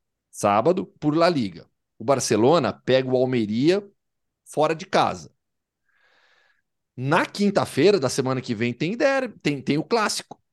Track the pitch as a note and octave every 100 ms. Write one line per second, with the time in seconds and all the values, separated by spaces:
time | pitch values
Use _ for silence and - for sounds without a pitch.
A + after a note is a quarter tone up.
0 | _ _ _ - G#2 G#2 C#3 F#3 F#3 -
1 | D3 D#3 E3+ D#3 G2+ D#2+ - _ _ -
2 | A2+ C3+ - G#2+ A#2+ E3+ A2+ - - C3
3 | C3 B2+ B2+ B2+ G#2 A2 D3 G3 G3+ _
4 | _ _ _ _ - - D#3 D#3+ F#3 F3
5 | - F2+ D2+ _ _ _ _ _ _ _
6 | _ _ _ _ _ _ _ _ _ -
7 | C3 E3+ G#3 - G3+ G3 C3 - F3+ G3+
8 | C3 - C3 B2+ B2 G#2+ A#2+ A#2+ D#3 A#3
9 | C#4+ C4+ B3+ - - C#3+ - C#3+ - A#3
10 | G#3+ - - - _